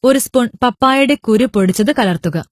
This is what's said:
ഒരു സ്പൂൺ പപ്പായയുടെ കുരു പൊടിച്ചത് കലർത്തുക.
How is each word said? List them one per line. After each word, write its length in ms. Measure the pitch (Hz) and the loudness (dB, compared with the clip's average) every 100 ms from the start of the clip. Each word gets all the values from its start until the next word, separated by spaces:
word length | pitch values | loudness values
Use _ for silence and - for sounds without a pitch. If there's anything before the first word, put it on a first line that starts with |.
ഒരു 160 | 254 269 | 2 0
സ്പൂൺ 300 | - 254 240 - | 0 -2 -2 -2
പപ്പായയുടെ 520 | 247 233 262 269 277 285 | -4 0 0 2 0 0
കുരു 300 | - 214 254 | 0 0 0
പൊടിച്ചത് 500 | 208 190 185 214 294 | 0 -2 0 -2 0
കലർത്തുക. 500 | 202 170 170 160 - | -2 -2 -4 -6 -10